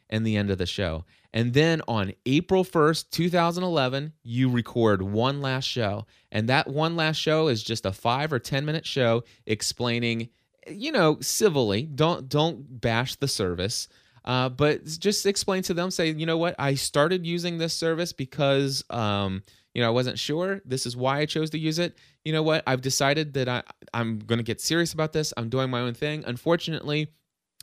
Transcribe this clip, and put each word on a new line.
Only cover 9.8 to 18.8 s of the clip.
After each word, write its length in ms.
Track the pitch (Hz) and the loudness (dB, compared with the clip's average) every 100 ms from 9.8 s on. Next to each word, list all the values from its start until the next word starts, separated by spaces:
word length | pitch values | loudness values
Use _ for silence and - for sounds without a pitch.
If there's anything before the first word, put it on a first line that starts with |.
| 120 117 120 113 117 _ _ _ - | -2 0 0 -2 -6 _ _ _ -16
you 240 | 202 277 | -10 -2
know, 260 | 277 160 156 | 2 4 4
civilly, 600 | - - 214 147 110 98 | 0 2 2 4 2 2
don't, 440 | 156 139 156 175 135 | -2 0 2 2 -2
don't 540 | 147 160 123 139 127 | 2 2 0 -12 -6
bash 340 | 120 113 127 - | -2 0 -2 -2
the 120 | 135 | -4
service, 600 | - 95 85 95 - - _ _ _ - | 0 -2 0 -2 -4 -8 _ _ _ -2
uh, 240 | 127 127 | 0 0
but 320 | 127 147 143 - | 2 2 2 -4
s-, 120 | 160 | -4
just 280 | 202 208 196 | 0 0 0
explain 380 | 196 - 190 | 0 0 -2
to 100 | 185 | 0
them, 160 | 170 180 | -2 -2
say, 220 | 185 160 | 0 0
You 140 | 156 160 | 0 0
know 120 | 165 | 0
what? 180 | 170 - | 0 0
I 140 | 139 | 0
started 520 | 139 - 143 156 185 165 | 0 0 4 4 2 -2
using 340 | 175 170 170 | -2 -2 -2
this 140 | 165 | -2
service 400 | - 165 160 175 | 0 0 0 -2
because, 720 | - 131 - 139 139 139 135 | -4 -8 2 4 4 2 -2